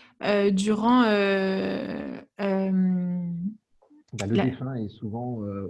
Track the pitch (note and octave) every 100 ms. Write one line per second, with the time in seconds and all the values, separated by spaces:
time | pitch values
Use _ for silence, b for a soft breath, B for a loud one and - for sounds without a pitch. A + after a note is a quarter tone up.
0 | B B - G#3 G3+ F#3+ G3+ G#3+ A3+ B3+
1 | A3+ G#3 G3 G3 F#3+ F#3+ G3 G3 - -
2 | - - - - G3+ F#3+ F#3+ F#3+ F#3 F3+
3 | F3+ F3+ F3 E3+ F#3 A3 _ _ _ _
4 | _ G#2 G2+ A#2 C3+ - C3 B2+ G#2 -
5 | A2 A2+ B2 A#2 G2+ G2 G2